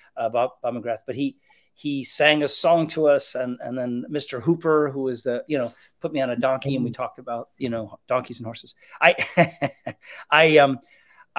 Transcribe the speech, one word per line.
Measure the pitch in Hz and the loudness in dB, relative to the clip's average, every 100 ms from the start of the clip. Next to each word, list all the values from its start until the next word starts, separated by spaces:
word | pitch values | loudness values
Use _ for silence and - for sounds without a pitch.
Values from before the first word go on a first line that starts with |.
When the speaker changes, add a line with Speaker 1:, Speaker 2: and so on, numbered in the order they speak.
| _ - | _ -6
Speaker 1:
uh, | 113 | -2
Bob, | 120 127 - | 0 -2 -4
Bob | 120 | -8
McGrath. | 120 117 113 - | -6 -6 -8 -8
But | |
he, | 120 139 - _ _ _ | -4 -4 -6 _ _ _
he | _ 147 139 | _ -8 -6
sang | 120 - 151 151 | -4 2 4 4
a | 143 | 2
song | - 170 170 160 | 0 2 2 0
to | 160 147 | 0 2
us, | 139 - | 2 0
and, | 127 127 123 | -6 -6 -8
and | 131 127 | -8 -6
then | 123 120 - | -6 -6 -6
Mister | 147 - 127 | -8 -6 -4
Hooper, | 156 165 165 156 147 | 0 0 2 2 2
who | 139 | -2
was | 131 120 | -4 -4
the, | 127 120 127 | -4 -4 -2
you | 143 | -4
know, | 120 - _ _ | -4 -8 _ _
put | 165 | -6
me | 151 | -4
on | 127 | -2
a | 120 | 0
donkey, | 131 131 139 | 0 0 -2
and | 131 | -2
we | 120 | -4
Speaker 2:
Mm. | |
Speaker 1:
talked | 120 123 - | -6 -10 -10
about, | 123 117 - - | -10 -10 -12 -10
you | 131 | -6
know, | 113 107 - - | -6 -8 -12 -4
donkeys | 123 127 120 | -4 -4 -12
and | 117 | -12
horses. | - - - _ - | -14 -16 -20 _ 2
I, | 165 170 - 180 165 - 139 - - | 4 4 0 2 2 0 -8 -8 -16
<laughs> | - - - - | -16 -18 -16 2
I, | 151 160 151 | 6 8 8
um, | 139 135 _ _ _ _ _ | 6 2 _ _ _ _ _